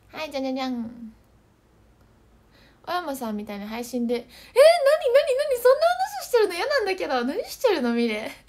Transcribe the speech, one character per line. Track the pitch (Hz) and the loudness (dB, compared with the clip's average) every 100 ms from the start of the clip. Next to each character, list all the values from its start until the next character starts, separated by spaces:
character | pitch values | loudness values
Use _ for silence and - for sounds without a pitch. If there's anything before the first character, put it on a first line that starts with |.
| _ | _
は | - | -12
い、 | 311 | -8
じ | 285 | -6
ゃ | |
ん | |
じ | 269 | -4
ゃ | |
ん | 262 | -4
じ | |
ゃ | 262 | -4
ん。 | 247 226 240 220 - _ _ _ _ _ _ _ _ _ _ _ _ _ _ _ _ - | -6 -8 -12 -18 -20 _ _ _ _ _ _ _ _ _ _ _ _ _ _ _ _ -6
小 | |
山 | 359 330 269 | -6 -4 -6
さ | 233 | -6
ん | 208 | -8
み | 208 | -8
た | 202 | -10
い | |
な | 208 | -10
配 | 220 | -10
信 | 240 254 233 | -6 -4 -2
で、 | |
え | 240 | -2
ー、 | |
な | |
に | 240 | -6
な | |
に | - - - 605 698 554 622 622 494 622 508 | -20 -2 6 8 8 4 2 4 2 2 0
な | 587 | 0
に、 | 494 | 2
そ | 494 | 4
ん | 554 | 4
な | 659 | 4
話 | 719 831 784 - | 0 -4 -6 -2
し | |
て | 480 | 2
る | 415 | 2
の | |
嫌 | 339 480 | 0 -2
な | 571 | 0
ん | 403 | 0
だ | 370 | -2
け | 330 | -2
ど。 | 262 | -2
何 | 240 349 - | -2 -4 -6
し | - | -2
て | 494 | 0
る | 339 | 2
の、 | 240 233 | 0 0
ミ | 233 | -2
レ | 214 220 | -2 -8
イ。 | - | -14